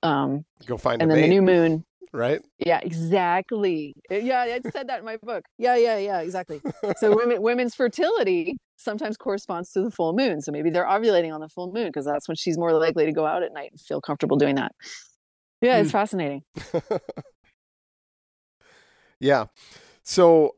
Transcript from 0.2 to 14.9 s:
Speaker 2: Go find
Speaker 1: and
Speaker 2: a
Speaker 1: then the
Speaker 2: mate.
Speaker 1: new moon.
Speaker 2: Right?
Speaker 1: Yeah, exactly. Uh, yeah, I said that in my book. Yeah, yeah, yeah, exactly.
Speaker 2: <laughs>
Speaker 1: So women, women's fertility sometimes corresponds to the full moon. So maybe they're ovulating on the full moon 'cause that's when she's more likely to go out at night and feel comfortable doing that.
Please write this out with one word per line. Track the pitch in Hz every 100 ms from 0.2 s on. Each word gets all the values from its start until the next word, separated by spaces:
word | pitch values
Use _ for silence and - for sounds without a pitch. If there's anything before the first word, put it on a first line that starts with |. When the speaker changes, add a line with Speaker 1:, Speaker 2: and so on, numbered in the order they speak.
| 139 139 160 _ -
Speaker 2:
Go | 120
find | 127 120
Speaker 1:
and | 160
Speaker 2:
a | 156
Speaker 1:
then |
the | 151
Speaker 2:
mate. | 190
Speaker 1:
new |
moon. | 185 180 165 160 - _ -
Speaker 2:
Right? | - 120 151 - -
Speaker 1:
Yeah, | 170 165
exactly. | - 165 165 196 175 175 190 220 202 160 147 - -
Uh, | 196
yeah, | 240 254
I | 240 247 247
said | 285 262
that | 247
in | 220
my | 220
book. | 214 208 - -
Yeah, | 247 247
yeah, | 233 220
yeah, | 196 190
exactly. | 165 185 180 151 285
Speaker 2:
<laughs> | - 208 -
Speaker 1:
So | 220 214
women, | 240 226
women's | 214 240 247 -
fertility | 247 - 339 453 202 180 170 262 _ _
sometimes | - 214 214 214
corresponds | 262 202 - 170 180
to | -
the | 214
full | - 165
moon. | 185 262 156
So | 143
maybe | 147 160
they're | 165 175
ovulating | 196 226 185 165
on | 156
the | 156
full | - 180
moon | 208 208
'cause | 147 139
that's | 147 -
when | 165
she's | - 160
more | 170
likely | 160 160 160 151
to |
go | 156 151
out | 165
at | 175
night | 151 143
and | -
feel | - 147
comfortable | - 147 156 151
doing | 147 139
that. | - _ -